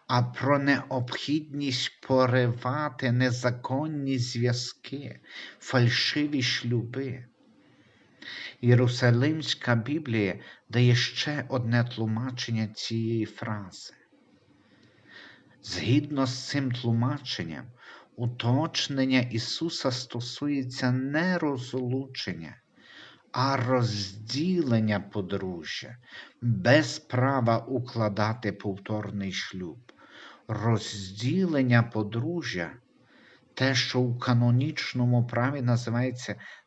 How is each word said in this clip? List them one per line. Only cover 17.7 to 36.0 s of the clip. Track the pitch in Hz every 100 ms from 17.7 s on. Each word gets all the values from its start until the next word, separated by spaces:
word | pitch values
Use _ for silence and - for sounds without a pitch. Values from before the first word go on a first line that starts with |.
| - - - - -
уточнення | 120 123 117 131 160 - - 139 131 131
Ісуса | 120 113 - - 165 - 139
стосується | 123 - 120 120 - 147 143 123 123 127
не | 127 135 151 180 180
розлучення, | 156 131 123 131 123 131 135 131 - 82 78 - _ _ - - - - _
а | - 135 135
розділення | 117 127 110 101 95 98 110 127 175 180 143 113 110 101
подружжя, | 95 107 92 98 92 87 78 - - - - - - -
без | 123 101 117 147 151 -
права | - 123 131 135 117 113
укладати | - 131 123 117 107 101 107 113 104
повторний | 98 104 95 - 107 101 101 98
шлюб. | 92 - 92 90 - - - - - - - -
Розділення | 98 110 113 - 107 95 104 120 180 180 147 127 120
подружжя, | 117 110 104 117 147 175 131 90 85 - _ _ _ - - - _
те, | - 131 127
що | - 127
у | 127 120
канонічному | - 120 120 123 147 143 - 127 123 120 120
праві | - 127 143
називається | 123 120 120 117